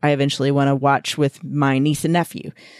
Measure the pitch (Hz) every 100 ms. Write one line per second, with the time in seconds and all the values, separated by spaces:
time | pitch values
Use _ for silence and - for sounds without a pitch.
0 | 147 143 139 - 135 139 139 139 139 135
1 | - - 143 - - 139 143 131 147 147
2 | 160 170 165 - - - - -